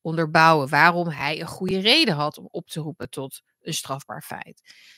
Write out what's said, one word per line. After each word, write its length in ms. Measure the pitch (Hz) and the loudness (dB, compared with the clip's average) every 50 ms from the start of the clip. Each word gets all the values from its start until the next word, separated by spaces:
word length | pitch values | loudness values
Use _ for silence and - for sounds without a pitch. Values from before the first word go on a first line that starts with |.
onderbouwen, 680 | - 165 160 165 165 156 156 165 160 165 165 156 139 131 | -10 -6 -4 -2 -2 2 4 6 6 6 6 4 2 2
waarom 400 | 156 143 156 175 175 175 175 170 | 4 6 6 6 6 4 0 -4
hij 320 | 151 135 135 143 156 156 | -4 -6 -4 -6 -6 -6
een 60 | 165 | -8
goede 320 | 165 - - 190 185 190 190 | -10 -10 -8 -6 -4 -2 0
reden 360 | 190 214 254 320 330 233 165 | 2 2 4 4 4 2 0
had 240 | 147 147 151 147 - | 0 -2 -4 -6 -8
om 100 | - - | -14 -16
op 180 | - 143 - _ | -14 -14 -14 _
te 120 | - 165 | -10 -10
roepen 300 | 151 160 135 - - - | -10 -10 -10 -12 -14 -12
tot 320 | - - 135 139 - - _ _ _ _ | -10 -12 -12 -12 -14 -18 _ _ _ _
een 140 | _ - 160 | _ -10 -8
strafbaar 480 | - - - 135 139 - - - - - | -8 -8 -8 -10 -10 -10 -12 -14 -14 -14
feit. 520 | - - - - - - _ _ _ _ _ _ _ _ | -14 -14 -14 -14 -18 -20 _ _ _ _ _ _ _ _